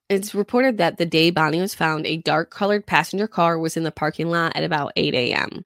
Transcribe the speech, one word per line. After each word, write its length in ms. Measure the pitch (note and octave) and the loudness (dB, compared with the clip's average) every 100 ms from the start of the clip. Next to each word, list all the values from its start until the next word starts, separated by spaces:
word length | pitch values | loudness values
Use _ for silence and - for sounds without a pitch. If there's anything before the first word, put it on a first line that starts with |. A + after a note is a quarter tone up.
| - | 0
It's 260 | G3 G3 G3 | -2 -2 -4
reported 420 | G3+ B3 C4 G#3+ | 0 2 2 2
that 220 | E3+ - | 0 0
the 80 | E3+ | 0
day 240 | D#3+ E3 | 4 4
Bonnie 300 | E3+ D#3 D#3+ | 4 2 2
was 120 | F#3+ | -2
found, 320 | - D#3+ D#3 - | -2 -2 0 -2
a 120 | D#3+ | -4
dark 340 | D#3+ D3+ E3+ | 0 0 0
colored 340 | - G3+ G#3 G3+ | -2 0 0 2
passenger 420 | D#3+ F3 F#3+ G#3+ | 2 2 -2 -2
car 300 | - E3+ E3 | 0 2 2
was 180 | E3 E3 | -2 -2
in 80 | |
the 80 | E3 | -4
parking 380 | - D#3 - E3 | -2 -4 -2 -2
lot 260 | E3+ E3 D3+ | 0 -2 -2
at 80 | |
about 280 | D#3 D#3 C#3+ - | -2 -2 -2 -2
eight 200 | D3 B2+ | -2 0
A 180 | B2 | 0
M. 300 | - - - | -2 -4 -8